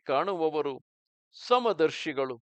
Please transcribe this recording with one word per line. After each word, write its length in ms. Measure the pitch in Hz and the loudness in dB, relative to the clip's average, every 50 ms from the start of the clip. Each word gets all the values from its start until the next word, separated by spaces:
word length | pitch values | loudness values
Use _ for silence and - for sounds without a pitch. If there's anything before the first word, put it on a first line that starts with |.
| _ | _
ಕಾಣುವವರು 720 | - 131 139 170 202 190 170 160 156 151 156 139 143 131 127 - _ _ _ _ _ _ _ _ _ - | -2 0 0 0 0 -2 0 0 0 0 0 -2 -2 -4 -8 -12 _ _ _ _ _ _ _ _ _ -20
ಸಮದರ್ಶಿಗಳು. 1000 | - - - 247 254 240 226 185 156 160 156 131 - - 160 135 135 135 131 120 113 | -8 0 2 2 4 4 2 2 2 2 2 0 -2 -8 -6 -4 -2 -4 -4 -6 -10